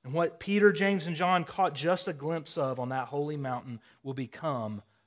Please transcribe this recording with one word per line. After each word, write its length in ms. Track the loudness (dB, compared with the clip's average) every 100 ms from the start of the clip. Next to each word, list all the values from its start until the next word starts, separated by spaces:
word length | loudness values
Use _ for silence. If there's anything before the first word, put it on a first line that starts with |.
And 100 | -4
what 240 | 0 0 -2
Peter, 340 | 0 6 6
James, 340 | 6 4 2 0
and 100 | 0
John 280 | 4 4
caught 300 | 2 0 0
just 340 | 2 0 0 0
a 40 |
glimpse 440 | -6 -4 -4 -4 -4
of 220 | -2 -2
on 120 | -4
that 180 | -4 -4
holy 280 | -4 -4 -4
mountain 440 | -4 -6 -6 -12 -14 _
will 120 | -10
become 680 | -6 -8 -6 -4 -4 -4 -8 -12 _